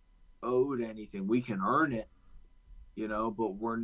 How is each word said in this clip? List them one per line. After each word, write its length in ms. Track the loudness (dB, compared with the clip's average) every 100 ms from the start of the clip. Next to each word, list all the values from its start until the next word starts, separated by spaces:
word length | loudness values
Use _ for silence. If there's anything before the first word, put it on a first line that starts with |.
| _ _ -20 -6
owed 380 | 2 4 4 2
anything. 460 | -2 -6 -8 -4 2
We 140 | 2
can 180 | 2 0 2
earn 280 | 4 2
it, 160 | 0 -6 -14 -20 -20 -20 -20 -20 -20 -14 -8
you 120 | -4
know, 240 | -2 -2
but 240 | 0 -2 -2
we're, 240 | -2 -2